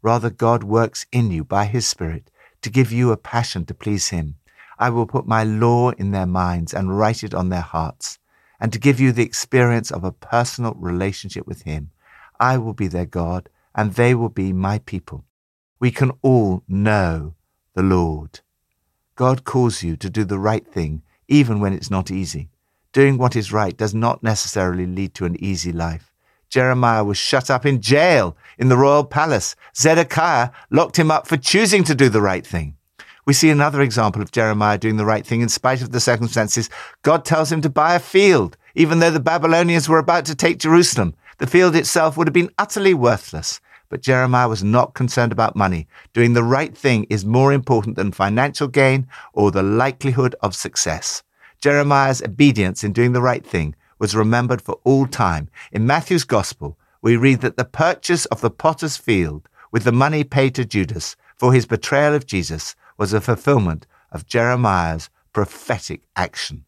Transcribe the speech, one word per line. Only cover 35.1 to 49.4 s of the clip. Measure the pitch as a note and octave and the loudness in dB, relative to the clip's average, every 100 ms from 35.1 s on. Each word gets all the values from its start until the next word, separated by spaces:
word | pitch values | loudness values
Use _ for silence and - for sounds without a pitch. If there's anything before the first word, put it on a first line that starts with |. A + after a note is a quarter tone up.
| A2 - | -2 -2
thing | A#2 | -4
in | A#2 | -2
spite | - B2+ C3 | -2 -2 -2
of | B2 | -4
the | B2 | -2
circumstances. | A2+ A#2 A#2 A#2 G#2+ - A2 - - - | 0 0 0 -2 -2 -2 -4 -10 -20 -6
God | - D#3+ - | 0 0 2
tells | D#3+ D3+ | 0 0
him | D#3+ | -2
to | D3+ | -2
buy | C#3+ D#3 | 0 2
a | F3 | 0
field, | - F#3 G3+ E3 B2+ - _ | 2 4 6 4 2 -6 _
even | - D#3+ E3 | 0 2 4
though | E3 | 4
the | D#3 | 2
Babylonians | C3+ E3 D#3+ E3 F3 E3+ D3 | 0 0 2 2 2 0 2
were | D#3+ | 0
about | D3+ F3 | 2 0
to | D#3 | -2
take | D3+ E3+ E3+ | -2 -2 0
Jerusalem. | D#3 E3+ F3 - F#2 - _ _ | 4 4 4 0 -4 -4 _ _
The | C3 | 0
field | F3 F3+ E3 | 4 4 2
itself | - F3 D#3+ D3 | 0 0 0 0
would | D#3+ | 0
have | |
been | E3+ F3 - | 0 0 -2
utterly | G#3 - G3 | -6 0 2
worthless. | F3 B2+ G#2 - - - - _ - _ | 4 2 0 -4 -10 -10 -12 _ -20 _
But | - | -10
Jeremiah | - C3 B2+ B2+ B2 | 0 0 2 2 2
was | A2 | 0
not | G2 A#2+ B2 | 2 2 2
concerned | - B2 - A#2+ | -2 -4 0 0
about | A2 A2 - | 0 -2 0
money. | G2 F2 D#2+ - - | -2 -2 -8 -18 -10
Doing | A2+ A#2 | 0 2
the | A#2+ | 4
right | A#2 C3+ D3+ - | 2 0 -2 -2
thing | C#3 A#2 | 0 0
is | G#2 G#2+ | 0 -4
more | G2 A#2+ C#3 | 0 2 4
important | C#3+ B2+ A#2 G#2+ G2+ | 2 2 0 0 -4
than | G2 | -6
financial | - G2 G#2+ C#3+ - C#3+ | -2 0 2 -2 -2 -2
gain | B2+ C3+ C3+ B2+ - - | 2 2 2 -2 -12 -12
or | - | 0